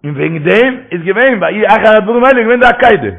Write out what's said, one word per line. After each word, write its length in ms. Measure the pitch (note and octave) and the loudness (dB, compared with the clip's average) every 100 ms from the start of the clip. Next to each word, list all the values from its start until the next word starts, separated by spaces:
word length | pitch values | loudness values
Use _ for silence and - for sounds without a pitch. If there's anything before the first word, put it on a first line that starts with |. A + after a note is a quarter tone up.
און 100 | D3 | -10
וועגן 240 | C#3 D#3 D#3+ | -6 -6 -4
דעם 360 | D3+ G3+ C4 C4 - | 0 2 0 -2 -10
איז 100 | F3 | -8
געווען, 400 | E3+ G3 C4 A3+ | -4 0 0 0
ויהי 240 | E3 G3+ G3+ | -4 -2 0
אחר 300 | G#3+ G#3+ G#3+ | 2 4 2
הדברים 280 | G3 A#3 | 2 0
האלה, 180 | B3+ B3+ | 2 2
געווען 180 | A3+ B3 | 0 2
דער 100 | B3 | 2
עקדה. 400 | A#3 B3 G3 A2 | 2 2 2 -4